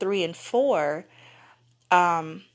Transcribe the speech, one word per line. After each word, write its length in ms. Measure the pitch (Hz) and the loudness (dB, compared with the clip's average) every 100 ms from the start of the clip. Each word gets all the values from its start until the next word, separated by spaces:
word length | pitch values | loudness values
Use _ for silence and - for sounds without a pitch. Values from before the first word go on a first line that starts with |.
three, 240 | 190 202 | -4 -2
and 100 | 170 | -4
four, 680 | 170 - 240 277 185 147 156 - _ - - - _ _ _ _ | -8 -4 0 2 2 0 -4 -10 _ -20 -20 -20 _ _ _ _
um, 520 | 180 175 170 160 175 - | 4 4 0 -6 -14 -20